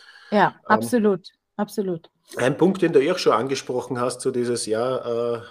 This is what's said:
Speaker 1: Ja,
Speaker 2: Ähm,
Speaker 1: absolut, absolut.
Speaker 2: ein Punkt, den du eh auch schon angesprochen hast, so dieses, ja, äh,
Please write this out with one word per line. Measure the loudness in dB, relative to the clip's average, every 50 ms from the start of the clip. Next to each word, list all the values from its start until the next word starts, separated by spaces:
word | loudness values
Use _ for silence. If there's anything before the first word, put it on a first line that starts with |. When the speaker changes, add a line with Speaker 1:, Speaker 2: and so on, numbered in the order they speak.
| -20 -20 -20 -20 -8 -2 2
Speaker 1:
Ja, | 4 4 2
Speaker 2:
Ähm, | 2 -2 _
Speaker 1:
absolut, | 0 2 2 2 2 0 2 2 2 2 0 -4 -12 _ _ _ _ _
absolut. | -8 -8 -6 -4 -6 -4 -4 -4 -6 -8 -14 _ _ _ -14 -6
Speaker 2:
ein | -2 -2 0 0
Punkt, | 2 2 2 2 2 2
den | 2 4
du | 4
eh | 4 2 0
auch | 0
schon | 2 2 2
angesprochen | 2 2 -2 -4 -6 -6 -6 -6 -6 -6 -6 -4 -4
hast, | -2 -4 -4 -4 -4
so | -4 -2
dieses, | -2 -2 -2 -2 -4 -2
ja, | -2 -2 -2 -2 -2 -2 -4 -4 -4 -4 -2 -2 -2 -4
äh, | -6 -8 -12